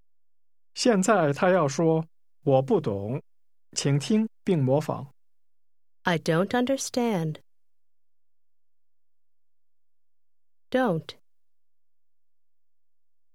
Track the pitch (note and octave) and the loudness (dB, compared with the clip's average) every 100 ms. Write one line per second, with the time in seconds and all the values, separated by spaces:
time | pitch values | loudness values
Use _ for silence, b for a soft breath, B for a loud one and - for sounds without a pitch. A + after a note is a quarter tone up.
0 | - _ _ _ _ _ _ - B3 G3+ | -20 _ _ _ _ _ _ -2 0 2
1 | F#3+ G#3 D3+ C#3 F#3 F3+ C#3+ C#3 E3 D#3+ | 2 2 2 2 2 2 0 0 0 0
2 | D#3+ - - _ D3 C3 C3+ G#3 C3 G2 | -4 -14 -20 _ 2 2 2 0 0 -6
3 | G2+ C#3+ - _ _ _ - - C#3+ C#3+ | -6 -10 -12 _ _ _ -12 -4 0 0
4 | - G#3+ A3 _ - F3 B2+ C#3 D#3 A2+ | 0 0 0 _ -2 0 2 0 -2 -8
5 | C#3 - _ _ _ _ _ _ _ _ | -10 -20 _ _ _ _ _ _ _ _
6 | - E3 F3 D#3+ G3+ B3 B3+ C4+ - - | -2 -2 0 0 0 -2 -2 -4 -4 -4
7 | A#3+ F#3+ D#3+ D3+ - _ _ _ _ _ | -2 -2 -4 -8 -16 _ _ _ _ _
8 | _ _ _ _ _ _ _ - - - | _ _ _ _ _ _ _ -20 -20 -20
9 | - - - - - - - _ _ _ | -20 -20 -20 -20 -20 -20 -20 _ _ _
10 | _ _ _ _ _ _ - B3+ B3 E3 | _ _ _ _ _ _ -6 -2 0 -2
11 | - - _ _ _ _ _ _ _ _ | -6 -20 _ _ _ _ _ _ _ _
12 | _ _ _ _ _ _ - - - - | _ _ _ _ _ _ -20 -20 -20 -20
13 | - _ _ | -20 _ _